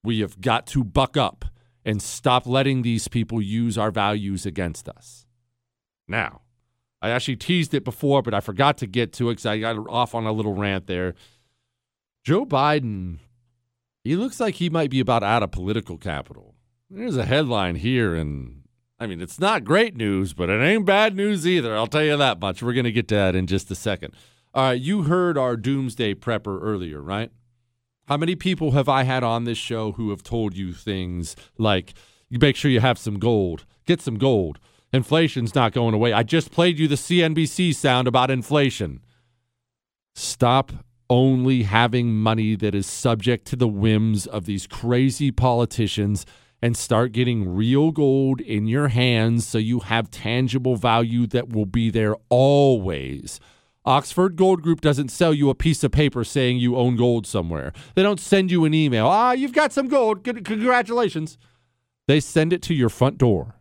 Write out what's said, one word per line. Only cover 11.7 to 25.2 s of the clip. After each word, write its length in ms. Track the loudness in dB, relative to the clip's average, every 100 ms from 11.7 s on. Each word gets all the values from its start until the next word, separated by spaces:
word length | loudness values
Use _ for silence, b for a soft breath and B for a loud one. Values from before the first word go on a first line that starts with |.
| _ _ _ _ _
Joe 220 | -2 0 0
Biden, 760 | 0 2 0 -2 -8 -10 -12 _ _ _ _ _ _ _ _ -4
he 100 | -2
looks 240 | -4 -4
like 160 | -4 -2
he 140 | -2
might 200 | 0 0
be 120 | 0
about 200 | 2 0
out 220 | 2 0
of 80 | 0
political 460 | -4 -4 -4 -6 -12
capital. 580 | -8 -8 -10 -20 -20 _ _ _ _
There's 220 | -12 -6 -4
a 100 | 0
headline 500 | 0 0 -2 -2 -2
here, 380 | -2 0 0
and, 500 | -2 -4 -8 -12 -18 _ _ _ _
I 80 | -12
mean, 140 | -10
it's 180 | -12 -2
not 240 | -2 0
great 320 | 2 2 2 -2
news, 380 | -2 0 -2
but 160 | -4 -2
it 120 | 2
ain't 240 | 2 2 2
bad 300 | 4 2 0
news 320 | -2 -2 0
either. 260 | 0 0
I'll 140 | -2 0
tell 160 | 0
you 140 | 0 2
that 240 | 2 2
much. 200 | -4 -4
We're 120 | -2
gonna 180 | 0 0
get 160 | -2 0
to 80 | 2
that 180 | 2
in 140 | 2 0
just 240 | -2 -4
a 40 | -8
second. 380 | -6 -6 -8 b b b b
All 120 | 0 0
right, 160 | 0
you 220 | -2 -2
heard 340 | 0 2